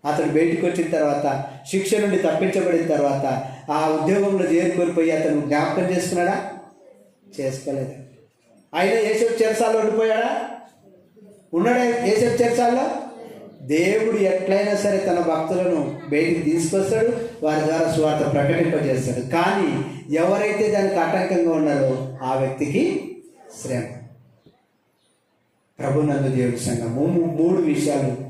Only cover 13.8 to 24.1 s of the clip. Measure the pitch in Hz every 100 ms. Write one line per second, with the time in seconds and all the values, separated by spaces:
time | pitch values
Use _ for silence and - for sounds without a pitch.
13.8 | 185 214 220 214 190 185 190 196 202 196
14.8 | 208 196 185 175 160 160 165 185 180 165
15.8 | 135 - - 147 165 165 151 165 165 196
16.8 | 190 226 233 240 - - 151 156 151 160
17.8 | 160 160 156 147 139 143 139 170 165 156
18.8 | 139 127 127 123 120 170 180 202 160 135
19.8 | - - - 151 180 202 208 196 214 202
20.8 | 190 175 165 190 160 175 170 160 151 139
21.8 | 131 127 - - 131 131 131 131 143 220
22.8 | 330 - - - - - - - - 127
23.8 | - - -